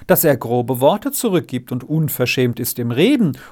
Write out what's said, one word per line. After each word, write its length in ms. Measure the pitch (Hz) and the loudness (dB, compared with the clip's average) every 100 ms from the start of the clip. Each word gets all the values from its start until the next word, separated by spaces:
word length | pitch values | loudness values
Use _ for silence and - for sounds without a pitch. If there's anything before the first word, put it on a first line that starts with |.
| - | 0
dass 160 | 185 | 2
er 140 | 156 139 | 4 0
grobe 420 | 113 123 117 123 | 0 -2 -2 2
Worte 320 | 139 208 277 | 2 2 -4
zurückgibt 600 | - 240 175 - - - | -4 0 0 -2 -8 -6
und 100 | 127 | -8
unverschämt 800 | - 156 147 - 123 - 123 120 | -4 -2 -2 -2 -2 2 0 0
ist 180 | 120 - | -6 -4
im 120 | 120 | -2
Reden, 460 | 120 208 285 175 - - | 2 2 4 2 -2 -10